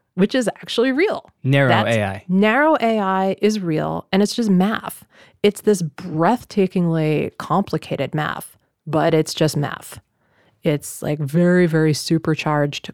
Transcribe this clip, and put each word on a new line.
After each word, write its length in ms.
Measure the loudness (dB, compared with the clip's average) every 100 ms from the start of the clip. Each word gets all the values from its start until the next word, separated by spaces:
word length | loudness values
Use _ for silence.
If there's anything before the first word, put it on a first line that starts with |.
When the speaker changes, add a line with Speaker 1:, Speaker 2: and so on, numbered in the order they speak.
| _
Speaker 1:
which 220 | -2 0 0
is 120 | -2
actually 420 | -6 -6 -2 0
real. 400 | 0 0 -2 -10 _
Speaker 2:
Narrow 260 | 0 4 4
Speaker 1:
That's 260 | 4 2 0
Speaker 2:
A 80 |
I. 220 | 0 -4 -2
Speaker 1:
narrow 500 | 2 2 4 2 2
A 200 | 2 0
I 360 | 0 0 0 0
is 180 | 0 0
real, 460 | -2 -2 -2 -4 -2
and 100 | 0
it's 140 | 2 0
just 160 | 2
math. 520 | 2 2 -2 -8 -14 -18 _ -20 _
It's 200 | 0 2
this 200 | 0 0
breathtakingly 1500 | -2 -8 -6 0 2 2 -2 -2 0 0 0 0 0 0 -2 -8
complicated 760 | -2 -2 0 -4 -4 -6 -4
math, 420 | -4 -4 -8 -12 _ _ _ -6
but 300 | 0 2 2
it's 180 | 0
just 240 | 0 0 0
math. 420 | -4 -8 -16 -20 -20 _ _ _ _ _
It's, 400 | -4 -4 -6 -10
like, 160 | -6 -4
very, 480 | -2 0 2 4 2
very 280 | 2 2
supercharged 1000 | 0 -2 -2 0 -2 -2 0 -2 -4 -12